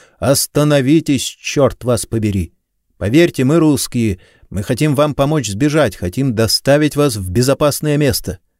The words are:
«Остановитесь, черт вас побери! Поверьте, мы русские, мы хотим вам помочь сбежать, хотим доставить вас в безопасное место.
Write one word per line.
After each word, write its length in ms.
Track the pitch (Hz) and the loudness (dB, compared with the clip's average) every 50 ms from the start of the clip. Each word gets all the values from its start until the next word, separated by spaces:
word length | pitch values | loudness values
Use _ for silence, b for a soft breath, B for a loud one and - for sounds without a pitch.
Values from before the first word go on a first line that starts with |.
| b b b b | b b b b
«Остановитесь, 1040 | - 110 143 - - - - 143 147 151 147 143 131 127 151 165 151 - 143 127 - | -2 0 0 0 0 -2 0 0 2 2 2 2 2 4 2 2 2 0 -2 -2 -2
черт 600 | - - - - - - - 139 123 - - - | -6 -10 -12 -12 -6 0 0 2 0 0 -2 -2
вас 240 | 113 123 110 - - | -2 -2 -2 -2 -4
побери! 460 | - 113 104 107 98 98 87 - - _ _ _ _ _ _ _ _ _ | -4 -2 -2 0 0 -2 -4 -4 -8 _ _ _ _ _ _ _ _ _
Поверьте, 460 | - 98 113 151 175 165 - - 131 | -6 0 2 2 2 2 2 0 0
мы 160 | 127 151 170 | 2 2 2
русские, 600 | 160 156 147 127 - - - 123 117 110 95 90 b b b b b b | 4 2 2 0 -2 -4 -4 -2 -2 -2 -2 -6 b b b b b b
мы 140 | - 92 98 | -10 -8 -6
хотим 320 | - 131 110 147 156 143 | -4 -2 -2 0 0 2
вам 180 | 127 147 151 139 | 0 0 0 0
помочь 360 | - 143 143 156 160 127 101 | 0 0 0 0 0 -2 -4
сбежать, 460 | 98 98 139 151 143 160 147 113 - | -4 -2 -2 0 2 2 0 0 -2
хотим 380 | - - 90 90 - 135 139 120 | -4 -6 -6 -4 -2 -2 -2 0
доставить 600 | 101 113 110 - - - - 139 147 151 147 - | 0 0 0 0 -2 2 2 2 2 2 0 0
вас 220 | 139 147 147 113 104 | 0 0 0 0 -2
в 120 | 95 92 | -6 -2
безопасное 680 | 90 117 123 127 139 - 151 147 135 - - 151 147 143 | 0 0 2 2 2 2 0 0 -2 -2 -2 -2 0 0
место. 420 | 151 139 120 - - - 87 - _ _ _ _ | 0 0 0 -2 -6 -8 -10 -12 _ _ _ _